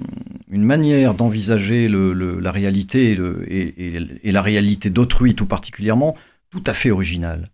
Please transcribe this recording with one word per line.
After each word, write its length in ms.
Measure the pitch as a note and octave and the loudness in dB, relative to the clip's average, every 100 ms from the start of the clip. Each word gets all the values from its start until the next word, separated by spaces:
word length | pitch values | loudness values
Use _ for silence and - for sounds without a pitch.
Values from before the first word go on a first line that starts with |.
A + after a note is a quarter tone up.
| - - - - - | -12 -12 -14 -18 -6
une 140 | G2+ | 0
manière 480 | A2 D3+ D3+ C#3 C3 | 2 4 4 4 4
d'envisager 760 | F#2+ A#2+ G#2+ G2+ A2 G2 A#2+ A2+ | 2 0 0 0 0 2 2 2
le, 260 | G2 F#2+ | 2 2
le, 260 | F#2 F2+ F2+ | 0 -2 -4
la 100 | F#2 | -4
réalité 600 | G2 G2 G2 F#2+ C3 A#2+ | -2 0 0 0 2 2
et, 20 | |
le, 300 | F#2+ F2+ F2 E2+ | 2 -2 -6 -6
et, 500 | F#2+ E2+ E2+ F2+ E2+ | -4 -4 -8 -8 -8
et, 120 | D#2 - | -10 -8
et 80 | G#2+ | -2
la 80 | G2 | 0
réalité 480 | G2+ G#2 G2+ G2+ G#2 | 2 2 2 0 0
d'autrui 460 | G2 B2 - B2+ | 0 4 4 4
tout 100 | - | 2
particulièrement, 720 | G2+ - - - G#2 A#2 D#3 D#3 _ _ _ | 0 -4 -6 -6 -2 0 0 -2 _ _ _
tout 160 | F#3 - | -8 -6
à 60 | |
fait 180 | G2+ B2+ | -2 0
originale. 600 | F#2+ F2+ E2+ E2+ E2 E2+ | 0 -2 -4 -6 -6 -10